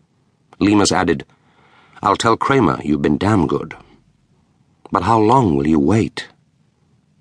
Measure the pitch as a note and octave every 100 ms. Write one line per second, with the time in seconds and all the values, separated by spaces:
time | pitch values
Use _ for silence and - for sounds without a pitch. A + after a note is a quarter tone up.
0 | _ _ _ _ _ - G2+ G#2 F#2+ F2+
1 | E2+ D2 - _ _ _ _ _ _ -
2 | G#2 G2 A#2 A2+ - C3+ F#2+ B1 D2+ D2
3 | C#2+ D2 F#2 G#2+ C#2+ C#2+ D#2 - - _
4 | _ _ _ _ _ _ _ _ - G2
5 | F2+ A2+ G#2+ C3 A2 C#2 C#2+ D#2+ C#2+ A2
6 | E2 - - _ _ _ _ _ _ _
7 | _ _